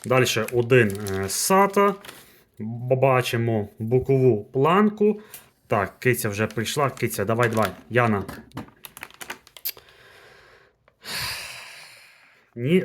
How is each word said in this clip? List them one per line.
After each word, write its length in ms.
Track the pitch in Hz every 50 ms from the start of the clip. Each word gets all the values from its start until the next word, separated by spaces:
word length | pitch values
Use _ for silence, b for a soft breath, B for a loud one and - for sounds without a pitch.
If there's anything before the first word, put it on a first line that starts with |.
| B
Дальше 420 | - 127 131 123 - - 113 110 - 127
один, 360 | 120 120 117 131 127 117 104
е, 400 | 98 101 104 98 95 95 98 95
сата. 680 | - - - - 190 190 196 196 196 202 202 202 190 196 B B B B B B B B B B B - 107 110 117 117 120 127
Бачимо 800 | 135 127 127 135 131 127 123 - - 117 117 117 113 110 104 107 - -
бокову 680 | 113 113 120 127 123 - 135 131 127 127 117 104 -
планку. 760 | - - 135 135 151 175 196 214 214 208 - 208 208 208 208 B B B B B B B B _
Так, 320 | - 120 107 98 92 - -
киця 300 | - 127 123 120 - 113
вже 180 | 101 98 110
прийшла. 440 | 107 - - 110 - - 147 147 131
Киця, 340 | - - - 113 - - 101
давай, 240 | 95 113 113 120 117
давай. 200 | 113 110 107 101 90 - - -
Яна. 340 | 104 120 120 113 107 98 95 - - - - - - - - - - _ - - - - - - - - - - - - _ _ - - - - - b b b b b b b b b b b b b b b b b b b b b b _ _ _ B B B B B B B B B B B B B B B B B B B B B B B B B B B B B B B
Ні 280 | 117 120 131 165 185 180